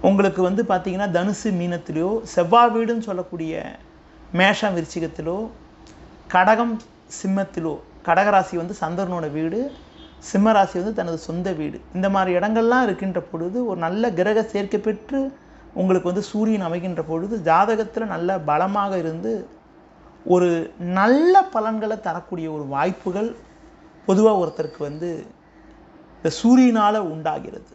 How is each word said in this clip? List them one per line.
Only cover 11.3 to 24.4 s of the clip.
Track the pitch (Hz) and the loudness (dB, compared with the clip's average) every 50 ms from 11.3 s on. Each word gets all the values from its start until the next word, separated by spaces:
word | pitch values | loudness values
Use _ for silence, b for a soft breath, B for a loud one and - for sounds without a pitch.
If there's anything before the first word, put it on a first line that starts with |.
| 165 175 180 190 | -6 -4 -4 -4
வீடு, | 185 151 156 147 - - - - - | -4 -4 -6 -6 -8 -10 -16 -10 -6
இந்த | 180 185 196 | -2 0 2
மாதிரி | 196 196 190 185 180 | 2 2 2 2 2
இடங்கள்லாம் | 175 180 214 220 226 226 226 240 254 254 | 2 2 2 2 2 2 4 4 4 4
இருக்கின்ற | 220 190 - 196 190 180 180 | 2 0 -2 -4 -4 -4 -4
பொழுது | 170 - - 160 165 180 196 247 247 | -6 -6 -8 -6 -6 -4 -4 -4 -4
ஒரு | 226 190 170 | -4 -4 -2
நல்ல | 165 165 180 208 233 240 185 | -2 -2 -2 0 -2 0 0
கிரக | 160 214 208 214 220 220 | 0 0 2 2 0 0
சேர்க்கை | 220 - 202 208 196 - 208 | 0 -2 -4 -4 -2 -4 -2
பெற்று | 208 220 220 214 - - 277 269 269 269 269 B B B B B B B B | -2 -2 -4 -4 -6 -6 -4 -4 -4 -4 -8 B B B B B B B B
உங்களுக்கு | - 185 185 185 185 175 | -2 0 2 2 2 0
வந்து | 175 180 196 202 | -2 -4 -4 -6
சூரியன் | - - 214 220 226 220 208 185 | -4 -2 -2 0 0 0 0 -2
அமைகின்ற | 165 165 180 170 185 175 160 156 | -4 -4 -4 -6 -6 -6 -6 -6
பொழுது | 156 160 160 175 208 233 | -4 -4 -6 -4 -6 -6
ஜாதகத்துல | 220 160 165 160 175 196 208 226 214 220 196 - 226 220 | -4 0 2 4 4 4 4 2 -2 -2 -4 -4 -6 -6
நல்ல | 214 185 165 170 180 190 185 | -6 -6 -4 -2 -2 -2 -2
பலமாக | 156 147 147 156 180 190 196 208 202 202 190 | 0 0 0 0 0 0 0 -2 -2 -2 -2
இருந்து | 180 160 165 160 165 185 220 226 202 - - - - _ - - - - - _ - - - - - - | -4 -4 -4 -6 -6 -6 -6 -6 -6 -8 -12 -18 -20 _ -20 -20 -20 -20 -20 _ -20 -20 -20 -20 -14 0
ஒரு | - 180 180 180 175 170 165 160 - - - | 4 4 4 6 4 2 0 -2 -6 -10 -10
நல்ல | 175 175 180 190 196 226 254 285 320 349 370 392 381 | -6 -2 0 2 4 4 6 6 6 6 6 6 6
பலன்களை | 381 - 226 214 220 220 220 226 208 220 214 | 4 -2 -2 -2 -2 -2 -2 -2 -4 -4 -4
தரக்கூடிய | - 185 165 175 170 - 185 170 160 160 | -4 -6 -6 -6 -6 -8 -8 -6 -6 -6
ஒரு | 156 151 147 | -6 -6 -8
வாய்ப்புகள் | 135 139 139 151 185 185 - - 190 180 202 220 233 233 - - - - - - - - _ - - _ - - | -6 -2 0 0 0 -2 -4 -6 -6 -4 -4 -4 -4 -6 -10 -18 -20 -20 -20 -20 -20 -20 _ -20 -20 _ -8 0
பொதுவா | - 190 190 220 220 | 2 4 6 6 6
ஒருத்தருக்கு | 214 190 | 6 4